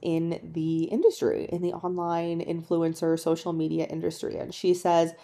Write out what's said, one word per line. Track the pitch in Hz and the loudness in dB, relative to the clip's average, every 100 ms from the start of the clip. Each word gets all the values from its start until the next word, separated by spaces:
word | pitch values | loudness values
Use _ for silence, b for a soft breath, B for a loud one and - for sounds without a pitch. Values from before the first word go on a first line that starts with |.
in | - 165 165 170 165 | -2 -2 -2 -4 -6
the | 165 160 165 | -4 0 0
industry, | 165 226 415 - - - - | 0 4 4 4 2 0 -2
in | 170 | -2
the | 175 | -2
online | - 180 180 170 170 170 165 - | -4 -4 -4 -2 0 0 -2 -2
influencer, | 170 165 170 165 165 165 165 | -4 -2 0 2 0 0 2
social | 165 165 175 | 2 0 0
media | 165 156 160 156 | -2 0 0 -2
industry. | 160 170 160 - - | -2 -4 -4 -6 -6
And | - | -8
she | - 185 180 | -2 2 4
says, | 180 170 165 165 | 4 4 4 0